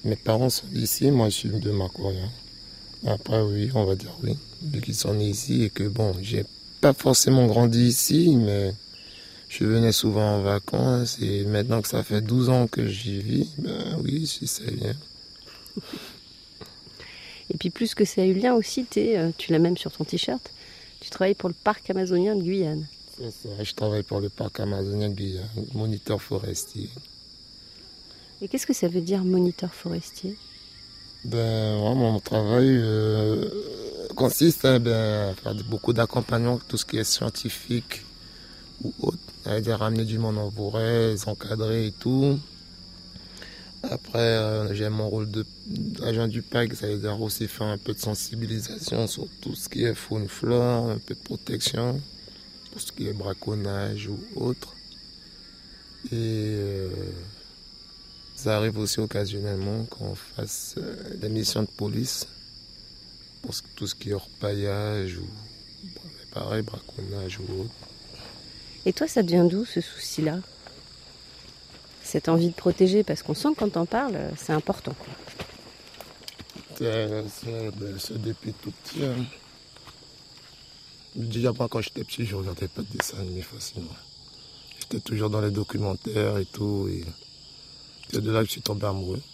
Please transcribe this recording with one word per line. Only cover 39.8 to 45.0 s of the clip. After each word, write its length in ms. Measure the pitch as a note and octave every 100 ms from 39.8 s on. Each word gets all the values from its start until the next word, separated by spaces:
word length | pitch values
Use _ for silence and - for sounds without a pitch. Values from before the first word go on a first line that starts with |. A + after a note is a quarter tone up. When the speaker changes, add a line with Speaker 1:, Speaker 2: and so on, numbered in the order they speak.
| A2 A2+
Speaker 1:
du 140 | A2 A2
monde 200 | A2 G#2+
en 120 | G#2
forêt, 600 | G#2+ G2+ A2+ A2+ A#2 A2+
les 160 | G#2 -
encadrer 580 | - G#2 A2 A2 A2+ G#2+
et 60 |
tout. 460 | - A#2 C3 C#3 C#3+ D3 - - - - - - - - - - - - -
Après, 340 | - B2+ - A2+
euh, 560 | A#2 A2+ G#2+ A2 G#2
j'ai 140 | G#2 G#2+
mon 200 | G#2+